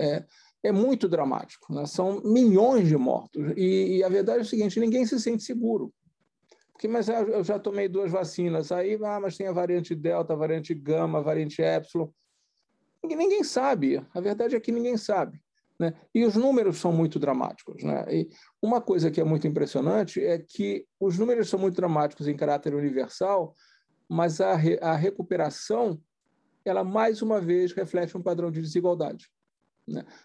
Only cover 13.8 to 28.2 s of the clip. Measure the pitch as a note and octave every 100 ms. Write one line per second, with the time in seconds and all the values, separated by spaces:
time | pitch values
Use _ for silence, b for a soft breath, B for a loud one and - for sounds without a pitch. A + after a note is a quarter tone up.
13.8 | C3+ - - F3+ G3+ G#3 A#3 A#3 A3+ A#3
14.8 | A#3+ A3+ - F#3+ C#3 D3+ _ _ _ -
15.8 | E3 - B A3+ A#3 G#3+ C4 B3 G3 D#3+
16.8 | F3 E3 D#3+ - C#3 B2+ - - - -
17.8 | - C2+ - D#3+ E3 B B B G#3+ A#3+
18.8 | A#3 F3+ D#3+ D#3 D#3+ D#3 D#3 D#3 C#3+ C3+
19.8 | D3+ G#3+ F#3 F#3 E3+ E3 D#3 - G3+ G3+
20.8 | - - G3 F3 A#3 A#3 F#3 F#3+ F#3+ F3+
21.8 | F3+ D3+ D3 - D3 C#3+ D3 C#3+ D3+ C#3+
22.8 | C#3+ C3 A#2 - F#3+ G3 D#3+ - b b
23.8 | b _ - E3 E3+ D#3+ F#3+ E3 E3 -
24.8 | E3 D#3 F#3+ G3 - F3 D3+ - - A3+
25.8 | A3 D#3+ _ _ _ _ _ _ F#3+ F#3+
26.8 | F#3+ G#3+ A3+ G#3+ A3 G#3+ E3+ F3+ F3+ F#3+
27.8 | F#3 F3+ E3+ F3+